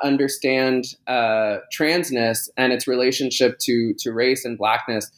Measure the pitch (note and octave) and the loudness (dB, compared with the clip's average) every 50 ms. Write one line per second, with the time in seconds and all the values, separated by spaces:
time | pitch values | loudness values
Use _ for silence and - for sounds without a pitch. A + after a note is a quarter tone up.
0 | - C#3+ C#3 C3+ C#3 C3+ - - - C3+ C3 C3 C3 C3 B2+ B2+ B2+ - - - | 0 0 2 2 2 0 -2 -2 0 0 2 2 2 2 0 0 -2 -6 -10 -12
1 | _ - B2+ A#2+ A#2 A2 A2 A2 A2 G#2+ G#2 - - - - - D#3 D#3 E3+ F3+ | _ -2 -2 0 0 2 2 0 0 0 -2 -4 -8 -8 -4 -2 0 2 2 0
2 | D#3+ - C3 A#2+ A#2 A2+ A2+ - - - - B2+ B2+ B2+ B2+ A#2+ - C3+ B2+ B2 | 0 -2 0 0 0 0 0 -2 -6 -6 -2 0 2 2 2 0 0 -2 0 2
3 | B2+ C3 C3 - C3+ B2+ - - B2+ A#2+ B2 - - C3+ A#2+ A#2 A2+ A2 G#2 - | 2 2 0 0 -2 -2 2 2 2 2 2 0 -2 0 2 2 2 0 -2 -4
4 | - B2 A2+ A#2 B2 B2+ C3 C3 - A#2+ A#2 G2+ G#2 A2 A2+ A#2 - - A2+ G#2 | -6 -4 -2 0 2 2 0 0 -4 -6 -6 -2 0 0 0 0 -2 -4 -4 -4
5 | - - _ | -4 -8 _